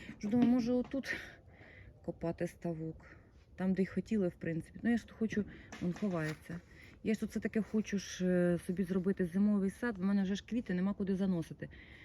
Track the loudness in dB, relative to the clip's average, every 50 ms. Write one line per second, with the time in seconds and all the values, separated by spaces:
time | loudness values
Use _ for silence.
0 | -10 -12 -14 -8 -4 0 4 4 6 6 6 4 4 2 0 0 0 -2 -4 -6
1 | -4 -4 -8 -8 -8 -14 -18 -20 -20 -20 -20 -20 -20 -20 -20 -20 -20 -20 -20 -12
2 | -10 -10 -8 -4 -4 -4 -2 -2 -4 -4 -4 -6 -6 -6 -4 -4 -6 -8 -8 -10
3 | -16 -20 -20 -20 -20 -20 -20 -20 -20 -20 -8 -4 0 0 2 2 2 0 0 -4
4 | -4 0 0 2 2 0 -2 -2 -4 -4 -4 -4 -6 -8 -12 -2 0 2 2 2
5 | 0 -4 -4 -4 -2 0 0 -2 -2 -2 -6 -14 -16 -16 -10 -4 -2 -2 -2 0
6 | -2 0 0 0 0 -2 -4 -6 -10 -10 -12 -12 -12 -14 -20 -20 -20 -20 -20 -8
7 | -2 -2 0 0 -2 -4 -4 -2 -4 0 0 0 -2 2 0 -2 0 0 -2 -4
8 | -4 -4 -4 0 2 4 6 6 6 6 4 2 0 -2 -2 -2 0 0 0 0
9 | 2 2 2 2 0 0 2 2 4 4 4 4 2 0 0 -2 -4 -4 -2 0
10 | 2 2 4 4 2 2 0 -4 -4 -4 -4 -4 -2 0 0 0 0 0 0 0
11 | 0 0 0 0 2 2 2 0 -2 -4 -8 -12 -12 -12 -12 -16 -18 -20 -20 -20
12 | -20